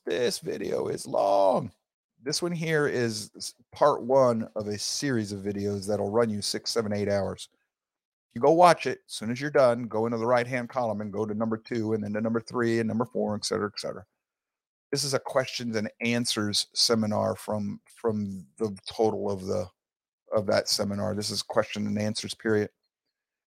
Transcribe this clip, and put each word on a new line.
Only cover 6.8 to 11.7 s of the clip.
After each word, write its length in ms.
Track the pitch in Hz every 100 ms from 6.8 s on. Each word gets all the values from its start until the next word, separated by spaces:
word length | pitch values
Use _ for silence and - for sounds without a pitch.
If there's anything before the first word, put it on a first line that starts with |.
| 107
eight 160 | 104 101
hours. 400 | 101 95 92 - _ _ _ _ _ _ _ _ 120
You 60 |
go 100 | 139
watch 340 | 165 180 156 131
it. 140 | - _
As 60 |
soon 180 | - 110
as 100 | 123
you're 80 | 147
done, 380 | 143 127 120 120
go 180 | 107 117
into 140 | 117
the 60 | 113
right-hand 440 | 123 117 127 117
column 320 | 131 120 104
and 100 | 107
go 140 | 98 107
to 80 |
number 240 | 107 113 110
two, 360 | -